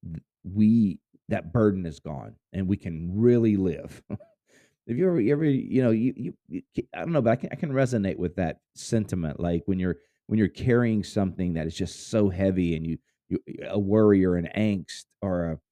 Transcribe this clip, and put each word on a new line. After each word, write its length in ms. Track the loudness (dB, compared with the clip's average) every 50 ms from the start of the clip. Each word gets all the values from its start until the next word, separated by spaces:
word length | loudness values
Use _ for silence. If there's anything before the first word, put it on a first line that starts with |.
| -14
th-, 180 | -14 -14 -14 _ _ _ _ _
we, 560 | -8 0 2 4 4 6 4 4 2 0 -4 _ _ _ _ _ -6
that 240 | -6 -6 -6 -4 0
burden 320 | 4 4 4 4 2 -4
is 140 | -8 -10 -10
gone, 380 | _ -12 -12 -10 -12 -14 -18 _ _ _ -6
and 160 | -4 -2 -2
we 80 | -2
can 420 | -2 -2 -8 -8 -8 -8 -6 -2 4
really 360 | 6 6 6 6 4 4 2
live. 460 | 2 2 0 -2 -4 -10 -14 -16 -18 _ _
<laughs> 60 | -10 -10 -10 _ _ _ _ _ _ _ _ _ _ _ _
If 100 | -8 -2
you 100 | 0 0
ever, 140 | 0 2 2
you 120 | 2 2 2
ever, 120 | 2 2
you 380 | 2 0 0 -2 0 0 2 4
know, 80 | 4
you, 220 | 4 2 2 0 -2
you, 180 | -4 -10 -10 -10 _ _ _
you 140 | -12 -12 -12 _ _
ca-, 140 | -8 -8 _ -8
I 60 | -8
don't 120 | -6 -2 0
know, 100 | 2 2
but 80 | 2
I 60 | 2
can, 140 | 0 -2 -8 -8
I 20 |
can 180 | -6 -6 -4 0
resonate 440 | 0 0 0 0 0 0 0 -2
with 180 | -2 -4 -4 -2
that 240 | -2 -4 -4 -4 _ _ _ _
sentiment. 640 | -20 -8 -2 -2 -2 0 -2 -4 -4 -4 -6 -6 -4
Like, 240 | -2 -2 -2 -2 -2
when 120 | -2 -2 -2
you're, 200 | 0 -2 -4 -4 _ _ _ _ _
when 120 | _ 0 2
you're 100 | 2 2
carrying 560 | 0 -2 0 2 2 4 4 2 0 -2 -4
something 500 | -4 -2 -2 -2 -2 -2 -2 -4 -2 -2
that 120 | -2 -4
is 100 | -6 -4
just 320 | -6 -6 -8 -8 -12 -14 -4
so 200 | 0 2 2 2
heavy, 460 | 0 2 0 0 2 2 0 0 0
and 100 | -2 -4
you, 140 | -6 -8 -8 _ _ _ _ _ _
you, 100 | -6 -6 _ -8 -14 -12 -10 -4
a 100 | -2 -2
worry 460 | 0 2 4 6 8 8 8 8 6
or 120 | 4 2
an 120 | 0 -2 -4 -2
angst 480 | -2 0 0 0 -2 -6 -10 -16 -20 -20 _ _ _ -6
or 380 | -4 -2 -2 -4 -4 -6 -8 _ _